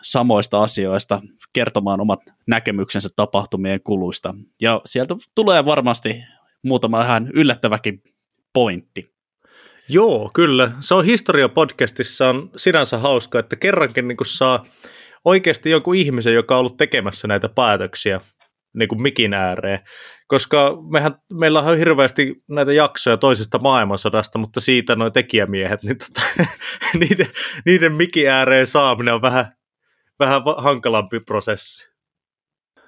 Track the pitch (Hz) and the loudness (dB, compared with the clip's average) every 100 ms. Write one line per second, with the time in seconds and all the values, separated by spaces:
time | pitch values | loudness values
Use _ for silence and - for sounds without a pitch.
0 | - 131 120 107 - 104 107 - 95 98 | -4 0 2 2 2 0 0 0 -2 -2
1 | - 98 101 _ - - 113 104 98 98 | -2 -6 -6 _ -8 -4 -2 -2 -2 -2
2 | 107 98 _ _ - 113 113 101 98 - | -2 -4 _ _ -4 -2 -2 -4 -4 -4
3 | 98 - 104 98 101 95 95 98 - 101 | -4 -2 -2 -2 -2 -4 -4 -4 -4 -4
4 | 90 - 92 95 104 - 110 113 - 127 | -4 -6 -10 -12 -20 -4 -2 -2 -2 -4
5 | 131 175 - - 214 175 143 143 123 113 | -4 -6 -6 0 2 4 4 2 0 -2
6 | 110 113 120 _ _ _ 131 127 113 113 | -4 -8 -12 _ _ _ -2 0 0 0
7 | 120 117 120 151 147 117 117 107 110 98 | 0 0 0 2 2 2 0 -2 -4 -8
8 | _ _ _ _ _ 131 117 87 - - | _ _ _ _ _ 0 0 -2 -10 -18
9 | - _ _ _ _ _ - _ - 151 | -20 _ _ _ _ _ -20 _ -4 0
10 | 220 123 107 - 170 131 123 123 143 185 | 0 -2 -4 -2 0 2 0 -2 -2 0
11 | 175 240 - 151 131 - 160 - 123 - | 2 0 0 0 2 0 -2 -2 -4 -4
12 | 120 - 131 127 151 - - 165 131 117 | -6 -2 0 0 -6 -4 0 2 0 -2
13 | 135 127 - 123 113 - 190 190 139 120 | 0 -2 -2 -4 -4 -4 0 0 0 -2
14 | 123 120 127 - 131 123 - _ - - | -6 -6 -6 -2 0 0 -4 _ -20 -20
15 | - - 170 190 180 147 160 160 151 190 | -20 -4 2 2 2 -2 0 0 2 0
16 | 147 127 117 117 110 127 127 - 151 131 | 2 0 2 2 4 2 2 0 0 0
17 | 101 - 107 101 107 - 120 101 92 - | -2 -6 -2 -2 -2 0 2 2 -2 -6
18 | 104 95 - _ _ _ _ 110 110 110 | -4 -4 -6 _ _ _ _ -4 -4 -2
19 | 135 131 107 101 92 90 98 98 - - | -2 -2 -2 -2 -2 -4 -4 -6 -8 -20
20 | - - - 135 - 147 143 165 160 156 | -20 -20 -4 -2 0 2 2 0 -4 -2
21 | 151 143 - 175 160 156 151 165 170 143 | -2 -4 -10 -2 0 2 2 2 2 4
22 | 131 - 135 - - 147 139 147 147 - | 2 2 -2 -4 -6 -2 2 2 2 0
23 | - 113 139 117 110 120 135 131 101 98 | 0 2 2 2 0 -2 2 2 2 -2
24 | 107 107 104 117 107 - - 127 120 113 | -2 -2 -2 -6 -6 -4 0 2 2 0
25 | 113 131 123 113 98 98 95 104 101 - | 0 0 0 0 0 -2 -4 -4 -2 -2
26 | - - - - 170 - - - - 165 | -2 -6 -2 0 -2 -4 -12 -8 -4 0
27 | 165 - 135 - - 147 160 180 165 151 | 2 2 0 -6 -10 -4 2 4 4 2
28 | 180 175 139 131 131 131 127 147 139 117 | 0 2 2 4 4 4 4 4 2 2
29 | 120 117 127 127 113 _ _ _ _ _ | 0 0 2 0 -2 _ _ _ _ _
30 | _ - 135 135 127 156 135 131 117 110 | _ -2 2 2 0 0 0 0 0 0
31 | 95 117 - 104 104 104 - - - _ | -2 -6 -4 -4 -4 -4 -6 -10 -14 _
32 | _ _ _ _ _ _ _ _ | _ _ _ _ _ _ _ _